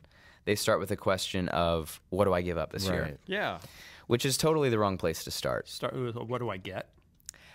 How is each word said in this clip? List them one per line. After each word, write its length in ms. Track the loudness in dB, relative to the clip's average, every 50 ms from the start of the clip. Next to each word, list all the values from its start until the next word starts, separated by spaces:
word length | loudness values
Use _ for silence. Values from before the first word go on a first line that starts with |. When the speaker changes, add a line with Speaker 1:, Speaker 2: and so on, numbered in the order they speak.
| -14 -16 -20 -20 -20 -20 -20 -6 _
Speaker 1:
They 100 | 0 0
start 240 | 2 4 2 2 2
with 100 | 2 -2
the 80 | -4
question 500 | 0 2 0 2 2 0 -2 -2 0 0 0
of, 520 | 2 2 4 4 2 0 -2 -4 -10 -16 -10 _
"What 160 | 0 2 4
do 80 | 4 4
I 80 | 2
give 160 | 2 0 -2
up 140 | -2 -4 -4 -4
this 120 | -4 -2
year?" 140 | 0 0 0 -2
Speaker 2:
Right. 140 | -4 -6 -10 -10
Speaker 3:
Yeah. 320 | -6 -4 -4 -2 -4 -4 -6 -10 -16 -18 -20 -20 -20 -20 -16 0
Speaker 1:
Which 180 | 0 2 2 2
is 100 | 0 0
totally 320 | 2 4 4 4 4 4 4
the 80 | 4 4
wrong 180 | 4 2 2
place 260 | 2 0 0 0 -2 -6
to 60 | -8
start. 380 | -6 -4 -2 -2 -2 -2 -4 -6
Speaker 3:
Start 240 | -8 -6 -6 -6 -4
with, 200 | -4 -6 -6 -6
"What 240 | -6 -6 -6 -4 -4
do 100 | -4 -4
I 80 | -6
get? 320 | -6 -8 -8 -8 -8 -10 -10 _ -20 _ _ _ _ _ -18 -18 -18 -20 -20